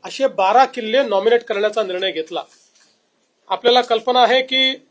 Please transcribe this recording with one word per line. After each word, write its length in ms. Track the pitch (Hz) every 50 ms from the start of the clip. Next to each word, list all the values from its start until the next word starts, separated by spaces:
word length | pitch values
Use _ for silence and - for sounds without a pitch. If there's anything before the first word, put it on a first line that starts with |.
| _
असे 220 | 185 - - 269 262
बारा 360 | - - 190 190 214 247 269
किल्ले 380 | 254 - 254 220 220 220 262 277
नॉमिनेट 420 | 233 202 196 190 226 233 233 -
करण्याचा 380 | - 214 202 202 214 208 220 214
निर्णय 300 | 190 180 180 190 190 165
घेतला. 300 | 160 156 - 175 160 - _ _ _ _ _ _ _ _ _ _ _ _ _ _ _ _ _ _ _ _ _
आपल्याला 300 | 190 - - 233 240 247
कल्पना 420 | 240 247 233 226 226 254 247 254 247
आहे 180 | 214 247 262 262
की 300 | 262 262 262 262 262 269 - _ _